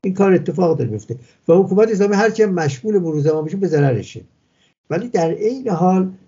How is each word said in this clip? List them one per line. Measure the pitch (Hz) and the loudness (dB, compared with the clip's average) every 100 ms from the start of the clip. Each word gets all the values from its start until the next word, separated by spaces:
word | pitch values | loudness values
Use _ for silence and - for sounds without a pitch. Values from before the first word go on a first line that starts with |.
این | 196 | -4
کار | 185 196 | 2 4
اتفاق | 175 - 156 175 143 | 4 0 0 0 0
داره | 117 | -2
میفته | 107 - 117 - _ - | -6 -10 -14 -14 _ 2
و | |
حکومت | 170 185 190 220 | 4 4 2 2
اسلامی | 202 202 202 | 2 0 2
هرچی | 220 - | 0 2
هم | 185 | 0
مشمول | 175 151 135 214 202 | 0 -2 -4 -2 -2
مرور | 165 151 | 0 -2
زمان | 147 156 156 | 0 0 -4
بشه، | 196 | -4
به | 190 | -2
ضررشه. | 151 143 113 92 - - _ _ _ _ _ _ | 2 2 0 -6 -16 -20 _ _ _ _ _ _
ولی | - 240 | -8 -4
در | 185 165 | -2 -2
عین | - 214 262 254 | -2 -4 -4 -6
حال | 165 180 185 190 - | 0 2 2 -2 -8